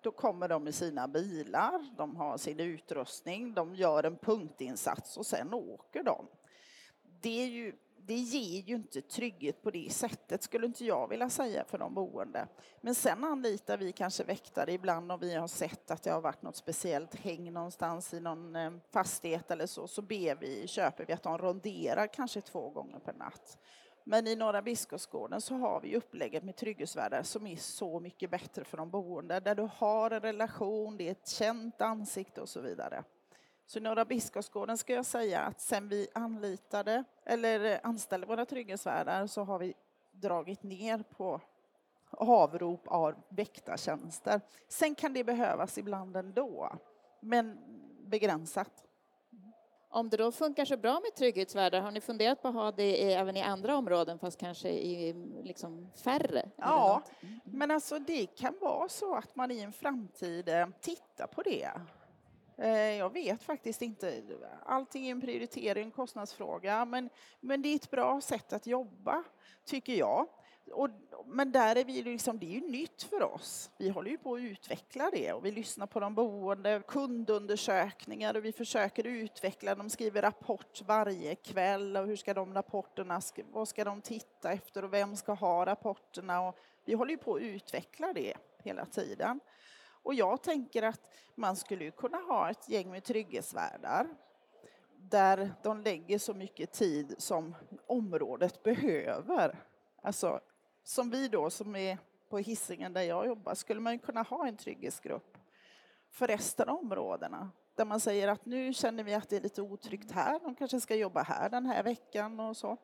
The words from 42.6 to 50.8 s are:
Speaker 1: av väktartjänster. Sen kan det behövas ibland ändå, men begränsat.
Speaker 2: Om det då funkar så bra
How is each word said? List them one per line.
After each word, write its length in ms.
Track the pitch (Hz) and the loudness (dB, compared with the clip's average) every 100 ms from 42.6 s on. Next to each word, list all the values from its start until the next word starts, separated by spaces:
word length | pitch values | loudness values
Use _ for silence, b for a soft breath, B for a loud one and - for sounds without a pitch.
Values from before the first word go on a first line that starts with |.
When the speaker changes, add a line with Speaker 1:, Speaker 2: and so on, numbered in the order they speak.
| 175 175 - | -2 -2 0
Speaker 1:
av 280 | 175 156 - - | 2 2 0 -8
väktartjänster. 1120 | 190 208 - - - - 151 147 - - 208 - B B | -4 -4 -6 -8 -4 -2 -4 -6 -6 2 2 2 B B
Sen 280 | - 311 294 | 0 0 2
kan 180 | 311 | 0
det 100 | 262 | 0
behövas 540 | 233 240 233 - 180 208 | 2 4 4 2 0 -4
ibland 400 | 208 196 185 185 | -4 -6 -4 -6
ändå, 600 | 185 190 269 175 - 170 - - _ _ | 0 0 0 -2 -6 -6 -14 -20 _ _
men 380 | 220 240 226 208 - - - - - | 4 4 4 -6 -16 -18 -18 -18 -2
begränsat. 840 | 214 202 160 160 - 202 - - _ _ _ _ 226 196 - _ _ _ | 4 4 4 0 -2 -4 -8 -20 _ _ _ _ -20 -20 -20 _ _ _
Speaker 2:
Om 160 | - 226 | -2 2
det 80 | 214 | 4
då 140 | 226 | 4
funkar 340 | 233 311 285 277 | 4 2 4 2
så 120 | |
bra 160 | 262 | 4